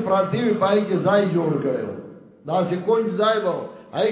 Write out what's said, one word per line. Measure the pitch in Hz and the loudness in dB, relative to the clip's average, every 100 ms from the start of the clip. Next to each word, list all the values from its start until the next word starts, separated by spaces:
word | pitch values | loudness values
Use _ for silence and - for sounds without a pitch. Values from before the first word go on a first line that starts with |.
| 190 | 0
پراتې | 190 185 226 | 0 2 0
وې، | 233 175 | 0 2
پای | 190 208 | 2 2
کې | 202 175 | 2 0
ځای | 165 202 190 | 2 2 2
جوړ | 170 156 139 | 2 0 0
کړی | 135 123 | -2 -4
و. | 104 - - - - - 147 | -6 -10 -14 -20 -20 -20 -4
داسې | 175 175 180 185 | -2 0 -2 0
کونج | 226 208 | 2 2
ځای | 180 214 220 | 0 2 2
به | 185 | 0
و. | 123 - - - | -4 -8 -14 -10
هغې | 151 220 | -2 -2